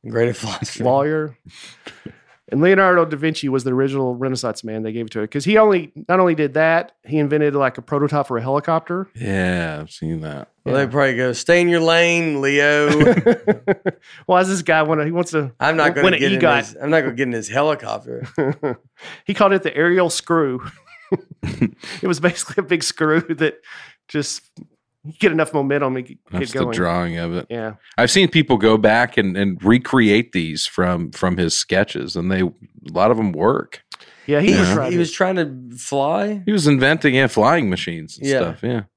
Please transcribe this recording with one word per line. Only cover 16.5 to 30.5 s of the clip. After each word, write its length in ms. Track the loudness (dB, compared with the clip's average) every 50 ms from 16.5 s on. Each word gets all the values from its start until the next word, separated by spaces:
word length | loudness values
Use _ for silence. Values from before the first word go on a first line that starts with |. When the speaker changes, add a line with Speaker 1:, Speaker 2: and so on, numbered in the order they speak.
| 2 2 -2
Speaker 1:
his, 120 | -6 -12 -8
I'm 80 | -2 0
not 100 | 2 2
gonna 100 | 0 0 -4
get 100 | -4 -4
in 60 | -4
his 160 | -4 -6 -8 -4
helicopter. 800 | -2 0 0 0 -2 -2 -6 -8 -8 -8 -8 -12 -12 -12 -12 -8 -4
Speaker 2:
<laughs> 420 | -2 -2 -2 -2 -4 -6 -6 -6 -8 _ _ _ _ -20 -20 -20 -12 _
He 80 | -8 0
called 180 | 2 4 4
it 100 | 4 2
the 120 | 0 -2 -2
aerial 320 | 0 0 2 2 2 2 0
screw. 540 | -2 -6 -2 0 0 0 0 0 -2 -6 -10 -12 -18 _ _ _ -20 -20 -6 _
<laughs> 80 | -6 -6 -6 _ -18 _ -10 -10 -4 -2 -2 -4 -4 _ -18 -16 -14 -6
It 40 | -4
was 140 | -4 -2 0
basically 360 | 0 -2 0 -2 -10 -6 -6 -6
a 40 | -2
big 160 | -2 -2 -2
screw 380 | -2 -6 -4 -2 0 2 2 0
that 400 | 0 -2 -4 -2 -2 -2 -2 -6 _ -20 -20 -20 -20 -20 _ _ _ _
just, 340 | -6 -6 -4 -4 -8 -12 _ _ _ -20 -20 _ _ _ _ _ _ _ _
you 80 | -20 -6 _
get 140 | 0 2
enough 220 | 2 2 -2 0 0
momentum 420 | -2 -2 0 -2 -2 -2 -2 -4
and 80 | -6 -10
get, 120 | -12 -20 _ _ _
Speaker 3:
That's 220 | -6 -6 -6 -4
Speaker 2:
get 60 | -4 -4
Speaker 3:
the 60 | -4
Speaker 2:
going. 120 | -2 -2
Speaker 3:
drawing 400 | -2 -2 0 0 -2 -2 -4 -4 -6
of 140 | -6 -6 -6
it. 120 | -8 -8 _
Speaker 2:
Yeah. 260 | -10 -8 -8 -10 -12 _ _ -8 0
Speaker 3:
I've 140 | 0 2 4
seen 180 | 4 4 4 4
people 280 | 4 2 4 4 2 4
go 180 | 6 4 6
back 400 | 6 6 4 4 4 2 2 0
and, 200 | 0 0 0 0
and 260 | 0 -2 -2 -2 0 2
recreate 680 | 4 4 4 2 0 2 4 4 6 4 4 2 _
these 340 | -4 -4 -4 -4